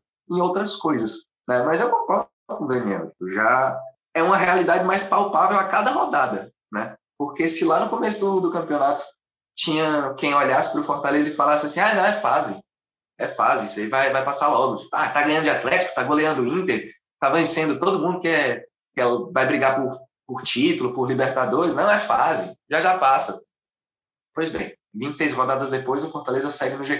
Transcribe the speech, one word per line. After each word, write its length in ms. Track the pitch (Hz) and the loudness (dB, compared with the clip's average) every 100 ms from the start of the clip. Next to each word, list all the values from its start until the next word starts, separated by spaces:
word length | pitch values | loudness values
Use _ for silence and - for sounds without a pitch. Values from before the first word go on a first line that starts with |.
| _ _ _ | _ _ _
em 100 | 175 | -2
outras 360 | 175 185 208 - | 0 0 -2 -2
coisas, 500 | 160 127 107 - - _ - | 0 0 -2 -6 -12 _ -2
né? 140 | 123 | 0
Mas 160 | 123 165 | 2 0
eu 100 | 240 | 2
concordo 380 | 233 - 196 - _ - | 0 0 -2 -2 _ -14
com 160 | - | -8
o 40 | 135 | -2
Daniel, 440 | 123 107 92 82 _ 92 | -2 -2 -4 -6 _ -6
já 460 | 98 110 127 135 - - _ _ | 0 2 2 2 -4 -12 _ _
é 80 | 160 | 0
uma 140 | 170 190 | 2 4
realidade 480 | 180 185 170 180 | 4 2 4 2
mais 200 | 185 196 | 2 0
palpável 540 | - 202 202 160 185 202 | 2 0 2 2 2 2
a 60 | |
cada 260 | 185 208 254 | 2 0 2
rodada, 600 | - - 147 127 101 - _ _ | 0 0 0 0 -2 -8 _ _
né? 240 | 104 120 - _ _ | -8 -8 -12 _ _
Porque 300 | 143 - 160 | -6 0 0
se 160 | 160 | 2
lá 160 | 165 160 | 2 2
no 100 | - | 0
começo 280 | 226 226 208 | 0 -2 0
do, 220 | 196 190 | 0 2
do 100 | 175 | 0
campeonato 520 | 170 160 147 139 139 - _ _ _ _ - | -2 -2 0 0 0 -6 _ _ _ _ -6
tinha 580 | - 156 156 151 139 | -2 0 2 0 -2
quem 200 | 131 147 | -2 0
olhasse 380 | 143 135 135 151 | 2 4 2 0
pro 100 | 151 | -2
Fortaleza 460 | - 143 139 147 151 | -4 -2 0 0 2
e 60 | |
falasse 320 | - 143 151 - | 2 4 2 0
assim, 140 | 170 | 0
"Ah, 140 | 208 | 2
não, 100 | 202 | 4
é 80 | 202 | 2
fase, 460 | - 123 139 - 95 _ _ _ _ _ _ | 2 0 0 -2 -8 _ _ _ _ _ _
é 100 | - | -8
fase, 380 | - 113 131 104 | 0 2 2 -2
isso 120 | 104 | -6
aí 100 | 110 | -2
vai, 220 | 135 135 | 0 2
vai 140 | 135 | 0
passar 240 | 135 135 147 | -2 0 2
logo. 320 | 120 127 104 - | 2 0 -2 -6
Ah, 160 | - 151 | -4 0
tá 120 | 147 | 0
ganhando 220 | 147 156 | 2 2
de 60 | 147 | 2
Atlético, 440 | 127 123 185 185 | 0 0 0 0
tá 80 | 135 | -2
goleando 400 | 123 147 156 131 | 0 2 2 0
o 40 | 120 | 0
Inter, 440 | 170 185 107 - - _ _ | 0 -2 -4 -4 -20 _ _
tá 80 | 170 | 0
vencendo 500 | 170 160 160 156 135 | 2 2 0 -2 0
todo 200 | 180 185 | 0 0
mundo 220 | 170 180 | 0 -2
que 80 | 170 | 0
é, 360 | 156 135 113 - _ _ | 0 0 -4 -8 _ _
que 60 | - | -2
é, 40 | 123 123 151 | 0 0 -2
vai 140 | 180 147 | 0 0
brigar 300 | 151 135 135 | 2 2 2
por, 240 | 127 - - _ - | -2 -6 -18 _ -12
por 160 | 123 | -8
título, 520 | - 120 156 156 - | -4 0 2 2 -2
por 140 | 135 127 | -2 -2
Libertadores, 680 | 127 131 131 127 156 170 | 0 0 0 0 0 0
não, 160 | 139 196 | 2 2
é 80 | 208 | 2
fase, 580 | - - 151 160 175 - _ | 2 2 2 0 -4 -12 _
já 100 | 151 | 0
já 180 | 185 185 | 2 4
passa." 420 | 135 135 - - _ _ _ _ _ _ _ _ _ | 4 4 0 -8 _ _ _ _ _ _ _ _ _
Pois 140 | - 160 | -6 -4
bem, 260 | 139 - - _ | -4 -10 -12 _
vinte 200 | 104 139 | -8 -8
e 40 | 143 | -2
seis 140 | 151 | -2
rodadas 360 | 127 127 135 135 | 0 0 0 -2
depois, 320 | 131 127 143 | -4 -2 -4
o 80 | 160 | -4
Fortaleza 400 | 151 131 135 147 | -8 -4 -2 -2
segue 260 | - 135 135 | -4 -4 -4
no 100 | |
G 120 | 135 | -6